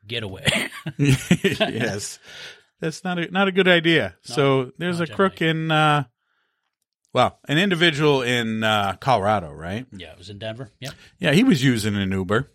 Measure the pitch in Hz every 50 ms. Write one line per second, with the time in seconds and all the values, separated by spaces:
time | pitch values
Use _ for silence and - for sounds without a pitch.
0 | _ 101 117 117 113 98 95 92 - - - - - - - - - 160 - -
1 | 143 143 135 - - - 180 - - 196 139 - 220 - - 113 127 110 - 104
2 | 101 - - - _ - - - - - - - _ _ _ _ - 165 151 -
3 | _ 185 180 175 170 - 175 185 196 196 185 185 190 180 180 170 160 170 165 151
4 | 113 95 - _ _ - 117 135 143 139 135 135 131 127 - _ 165 180 180 165
5 | 175 151 - - 196 190 190 - 170 160 160 160 160 160 160 156 156 151 147 147
6 | 139 - _ _ _ _ _ _ _ _ _ _ _ _ _ _ _ _ _ _
7 | _ _ _ 127 123 101 - _ _ - 143 156 190 208 185 160 170 175 151 139
8 | 156 151 143 135 127 120 123 120 117 113 110 110 110 110 107 104 101 98 95 -
9 | - 139 127 107 95 101 107 101 87 76 71 73 78 85 95 220 254 _ - 98
10 | 87 80 80 - 90 95 107 101 113 110 110 117 135 - _ _ - 135 - _
11 | - - _ _ - - 139 170 247 262 208 127 123 139 123 117 101 107 104 104
12 | 98 95 95 95 95 87 101 117 139 - _